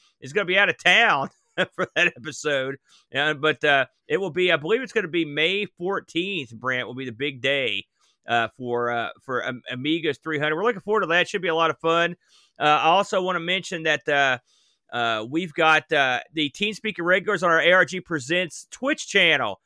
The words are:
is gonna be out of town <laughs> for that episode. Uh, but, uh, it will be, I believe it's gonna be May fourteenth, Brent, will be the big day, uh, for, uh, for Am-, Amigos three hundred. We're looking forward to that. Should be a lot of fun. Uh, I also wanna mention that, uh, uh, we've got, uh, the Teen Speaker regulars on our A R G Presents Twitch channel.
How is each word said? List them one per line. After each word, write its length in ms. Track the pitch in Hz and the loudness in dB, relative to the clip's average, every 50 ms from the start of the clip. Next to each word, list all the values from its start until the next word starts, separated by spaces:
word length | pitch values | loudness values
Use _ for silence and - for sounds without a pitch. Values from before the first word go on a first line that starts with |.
| _ _ _ _ | _ _ _ _
is 120 | - 131 147 | -14 -6 -4
gonna 120 | 208 196 | -2 -2
be 120 | 165 185 | 0 2
out 120 | 196 202 180 | 2 2 2
of 80 | 160 - | 2 2
town 480 | - 175 185 214 233 214 165 139 135 196 _ _ _ _ _ | 4 4 6 6 6 6 4 2 0 -4 _ _ _ _ _
<laughs> 180 | - 180 - _ | -4 -4 -4 _
for 120 | - 185 - - | -6 -6 -4 0
that 180 | 160 175 175 - | 0 0 0 -2
episode. 600 | 123 123 156 143 - - 151 143 135 131 135 135 - _ _ _ _ _ _ - | -4 -12 -14 -10 -6 -4 -2 -2 0 -2 -4 -6 -10 _ _ _ _ _ _ -4
Uh, 220 | 135 147 151 151 | -2 0 0 0
but, 280 | 135 147 156 147 - 151 | 0 0 0 0 2 2
uh, 220 | 147 143 135 127 - _ _ _ | 4 4 4 2 0 _ _ _
it 100 | - 147 | -4 -2
will 140 | 185 196 175 | -2 -2 -2
be, 200 | 143 180 180 180 | -2 0 2 2
I 40 | 165 | 2
believe 260 | 147 143 165 220 254 | 0 0 0 -2 -2
it's 120 | 262 - - | -2 -4 -4
gonna 140 | 220 190 | -4 -4
be 180 | 160 147 175 160 | -2 -2 -2 -2
May 400 | 147 143 147 160 175 190 208 208 | -2 -2 0 0 0 0 -2 -4
fourteenth, 880 | - _ - 175 185 196 180 - - - 165 180 196 202 165 135 107 117 | -6 _ -8 -6 -6 -6 -6 -6 -6 -6 -6 -4 -4 -6 -8 -8 -10 -12
Brent, 320 | 107 120 127 127 127 120 | -8 -6 -4 -4 -4 -6
will 80 | 101 123 | -8 -10
be 100 | 131 135 | -10 -10
the 60 | 127 | -10
big 300 | 110 110 139 147 139 120 | -8 -6 -6 -8 -6 -4
day, 440 | 120 135 143 139 131 110 101 98 - _ _ _ _ _ _ _ _ | -2 -2 0 0 0 -2 -4 -4 -8 _ _ _ _ _ _ _ _
uh, 200 | - 117 117 113 110 - | -2 -2 0 -2 -2 -6
for, 320 | - 127 120 120 120 120 120 | -8 -6 -4 -4 -2 -2 -2
uh, 200 | 120 117 113 - - 104 | -2 -4 -4 -6 -8 _
for 220 | _ - 127 123 - | _ -6 -6 -4 -4
Am-, 160 | 131 127 117 - - | -6 -8 -8 -10 -12
Amigos 480 | 127 123 131 151 160 170 156 156 135 | -10 -6 -4 -2 -2 -2 -2 -4 -6
three 220 | - - 160 156 143 | -6 -6 -6 -4 -4
hundred. 160 | 151 151 156 | -2 -2 -2
We're 80 | 165 202 | -2 -2
looking 180 | 240 220 190 | -2 -2 -4
forward 200 | - 196 214 214 | -4 -2 -2 0
to 60 | 190 | 0
that. 200 | 156 165 180 170 | 2 2 0 0
Should 160 | - - 196 170 | 0 -2 -4 -2
be 60 | 175 | -2
a 60 | 160 | 0
lot 140 | 165 165 160 | 2 2 2
of 80 | 151 | 0
fun. 380 | - - 165 165 170 170 170 170 - _ _ _ _ _ _ _ | 0 0 0 2 2 2 0 -2 -8 _ _ _ _ _ _ _
Uh, 60 | - 151 | 0 2
I 200 | 151 151 143 127 | 2 4 4 4
also 380 | 160 175 196 202 - 214 185 | 4 4 4 2 2 0 -2
wanna 200 | 180 185 180 170 | 0 -2 -2 -4
mention 420 | 165 170 185 190 - - 185 165 160 | -2 -2 -4 -4 -4 -6 -8 -4 -2
that, 240 | 160 151 143 - | -2 -2 -2 0
uh, 300 | 156 143 143 139 135 127 120 _ _ _ _ _ _ _ _ _ _ - | 0 2 2 2 2 0 -2 _ _ _ _ _ _ _ _ _ _ -4
uh, 320 | 120 117 117 113 110 110 123 | -2 -2 0 -2 -2 -4 -4
we've 240 | 139 165 185 165 - | -6 -6 -6 -4 -2
got, 380 | 170 160 160 156 156 - - | 2 4 4 4 4 2 2
uh, 300 | 156 147 139 131 123 110 - - | 2 2 2 2 0 -2 -4 -6
the 180 | - 160 151 143 | -4 -4 -4 -4
Teen 240 | - - 208 214 208 | -4 -4 -4 -4 -4
Speaker 300 | - - 220 - - 165 | -6 -6 -8 -6 -2 0
regulars 400 | 175 185 196 185 208 208 170 180 | 2 2 2 2 0 -2 0 2
on 60 | 175 | 2
our 100 | 165 165 | 4 4
A 140 | 147 170 180 | 6 6 6
R 100 | 185 175 | 6 4
G 160 | 120 180 180 | 2 -2 -6
Presents 680 | - - 170 147 117 131 170 180 185 156 - - - - | -6 -6 -6 -6 -4 -2 -2 -2 -2 -4 -6 -14 -18 -18
Twitch 360 | - - 247 277 302 - - | -12 -6 -4 -2 -2 -4 -4
channel. 520 | - - 202 180 165 151 139 123 104 95 - _ | -2 2 4 4 4 4 2 0 -2 -6 -8 _